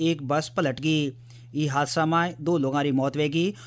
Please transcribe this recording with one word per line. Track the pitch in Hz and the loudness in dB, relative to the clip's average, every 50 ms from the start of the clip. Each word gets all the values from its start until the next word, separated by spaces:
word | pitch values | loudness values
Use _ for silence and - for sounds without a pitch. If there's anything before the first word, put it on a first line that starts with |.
| 160 | 0
एक | 165 170 151 143 127 | 0 0 0 -2 0
बस | 143 156 151 - - | 0 0 0 -2 -2
पलट | 196 170 139 123 127 | 0 0 0 0 0
गई। | 139 156 156 151 147 139 120 - - - - - - - - | 0 0 2 2 0 -2 -4 -8 -16 -20 -20 -20 -20 -8 -4
ई | 147 156 143 | -2 -2 0
हादसा | 135 139 147 139 - 170 156 | 0 0 0 0 0 0 2
में | 160 165 170 170 180 - - | 2 2 2 0 0 -4 -4
दो | 151 165 175 165 | -2 0 0 2
लोगों | 135 135 135 143 143 | 2 0 0 0 0
की | 147 131 | 2 2
मौत | 135 131 139 135 | 2 0 0 0
वेगी | 147 151 147 143 165 170 202 202 - - | 0 -2 0 0 0 0 0 -2 -6 -14